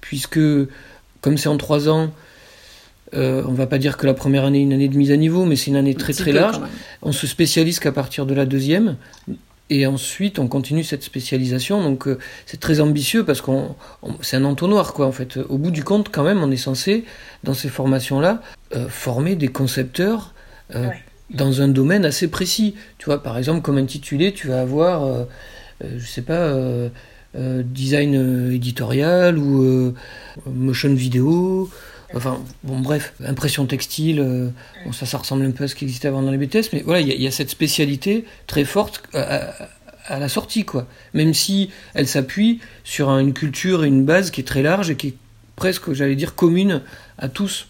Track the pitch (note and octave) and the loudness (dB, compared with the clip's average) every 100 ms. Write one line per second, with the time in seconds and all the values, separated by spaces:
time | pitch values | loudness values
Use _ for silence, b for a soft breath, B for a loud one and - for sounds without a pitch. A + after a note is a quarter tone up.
0 | - C#3 - D#3+ D#3 D3 C#3 B B B | -10 -10 -4 2 4 4 0 B B B
1 | _ _ - D3 D3+ D3 - D3 D3 D#3 | _ _ 0 2 0 -2 0 0 2 2
2 | D#3+ D#3 B B B B B B B B | 0 -6 B B B B B B B B
3 | - - C3 C3 C3+ B2+ C3 C#3 C#3+ C#3 | -10 -2 0 0 -2 0 0 2 0 0
4 | C#3 C3+ C#3 C#3 C3+ C#3 C#3 C3+ C#3 C3+ | 0 2 2 2 4 4 4 4 2 4
5 | C#3 C#3+ D#3+ F3 F3+ C#3+ - C#3 C#3 C3 | 4 6 4 4 2 2 2 2 2 0
6 | - C#3+ F3+ C#3+ G3 A3 C#3 B B B | -2 -2 2 4 4 0 -8 B B B
7 | - C#3+ C3+ - D#3+ - D#3+ E3+ D3+ C#3 | -4 -4 -4 0 2 4 2 2 -2 -2
8 | C3 - C3+ C3+ C3+ C3+ C3+ E3+ A3 C3+ | -4 -4 -2 0 2 0 2 2 2 0
9 | B B - - _ _ _ C#3+ C3+ C3+ | B B -14 -14 _ _ _ 0 2 0
10 | - - G3 F#3+ B2+ C#3 B2+ D3+ D#3+ C#3 | -6 -4 -4 0 -2 -2 0 -2 -2 -6
11 | - C3+ B2 C3 B2+ B2+ B2+ G3+ E3 C3+ | -8 -10 -4 -2 0 -2 0 0 0 -2
12 | - B2+ B B - - - D3+ D3+ D3 | -2 -4 B B -16 -10 0 4 4 2
13 | C#3 A3+ G3+ C3+ - C3+ C#3 C#3+ B B | 0 0 2 0 0 -2 -2 -10 B B
14 | - - - C3 C#3 C#3 F3 G#3 - - | -12 -10 -4 0 0 0 2 2 2 0
15 | C#3 B2+ B2+ C3 C3+ C3+ D#3 D#3+ C3+ G3+ | -2 0 -8 -8 -4 -2 0 -2 0 0
16 | G3+ - D3 G3+ D3 C3 C#3 C3 - G#3+ | 0 0 2 2 2 0 -2 -4 0 0
17 | A3+ B B B - C3+ C#3+ - C3+ C3+ | -2 B B B -4 -4 -4 -2 0 0
18 | B2 C#3 E3 A3+ B B - - A#2 - | 0 2 2 0 B B -10 -6 -6 -6
19 | - B2 D#3 F#3+ C#3 B2+ C3 C3 B2+ - | -4 -2 0 0 0 0 -2 0 -4 0
20 | F#3 A3+ - - B B - - B2 - | 0 0 -6 -20 B B -10 -4 -4 -6
21 | - - - C#3+ C#3 C3 C#3 C3+ C3+ G3+ | -14 -20 -14 -2 0 4 4 4 4 4
22 | E3+ - F3 - F3+ - G#3+ G3 B _ | 4 2 -2 -2 -2 2 0 0 B _
23 | - C#3+ B2 A#2 B2+ E3 D3+ C#3 C3 D3 | -4 -2 -2 -4 0 0 2 0 0 -4
24 | - C#3+ F#3 G3 C3 B2+ B2+ C#3+ E3+ F3 | -6 0 0 0 -4 -2 0 2 2 2
25 | C#3 B2 B2 B B B B - - A#2+ | 0 -2 -6 B B B B -14 -12 -10
26 | A#2 - A#2+ E3 E3 C3+ B2+ B2 A#2+ B2 | -10 -10 -4 0 0 0 0 -2 -4 -8
27 | B B B - C3 B2+ B2 C3 C3+ C#3+ | B B B -8 -4 -4 -4 -4 0 2
28 | D3 C#3 C3 B2+ B2 B2+ B2 B2 A#2 B2+ | 2 2 2 0 0 -2 -2 -4 -2 0
29 | D3+ F3+ F3+ E3 C#3+ C#3 C3 B2+ B2+ B2 | 2 4 4 4 2 4 4 4 2 -2
30 | B B B B - B2+ C3 B2 D3 C3+ | B B B B -10 -4 -2 0 2 2
31 | B2+ B2 C3+ E3 F#3 F#3 F#3 B B B | 2 2 2 2 2 0 -4 B B B
32 | B - B2+ B2+ B2+ - C#3 C3 C3 D3+ | B -8 -6 -6 -10 -14 -8 -4 0 -2
33 | C#3+ - B2+ C3+ D3 C#3 C3 C#3 - - | -4 -10 -6 -2 -2 0 -2 -2 -6 -2
34 | D#3 D#3 C3+ B2+ B2+ B2 B - - A#2+ | 0 2 0 0 -2 -6 B -16 -12 -10
35 | B2 C3 - C3+ C3+ B2+ C#3+ - C#3 B2 | -6 -6 -4 -2 0 -2 -6 -6 -8 -4
36 | D3 C3+ C3+ C3+ C#3+ G#3+ A3 D3 D3 F3 | -4 -2 0 -2 0 0 0 -4 0 2
37 | C#3+ C3+ C3 - C#3+ - D#3 - D3 C#3 | 2 0 -2 -4 -6 -2 -2 2 0 0
38 | - G#3+ A3+ B - - C#3+ G3 G#3 - | 0 0 -2 B -6 -2 0 0 -2 -6
39 | - D#3 C#3+ C#3+ - - - - - - | -10 -6 -2 -4 -6 -12 -18 -20 -20 -20
40 | - C#3 C#3 G#3+ - A3+ G3 C3+ B2 B | -10 -6 -4 -4 -4 -4 -2 -4 -6 B
41 | B - D#3 D#3 - G3 F#3+ B B - | B 2 2 2 0 0 0 B B -2
42 | C#3 - C3 - G#3+ A#3 B B - - | 0 0 -2 2 2 2 B B -12 -2
43 | C#3 C3+ C3+ C3 D3+ B2+ F3+ F#3 D3+ C3+ | 2 4 2 0 -4 -4 0 2 4 4
44 | C3+ E3+ F#3+ - C3 C#3 C#3+ F#3+ F3+ C#3 | 6 4 2 -4 -4 0 2 2 0 -4
45 | C#3+ B2+ - - - - F#3 F3+ - C3+ | -6 -8 -20 -20 -20 -4 -2 -2 -4 -2
46 | C#3 C3+ D#3+ - F3 E3+ G3 D#3+ - B | 0 0 -2 2 4 4 2 0 -4 B
47 | B B C3+ - G3+ - - | B B -10 -4 -4 -6 -12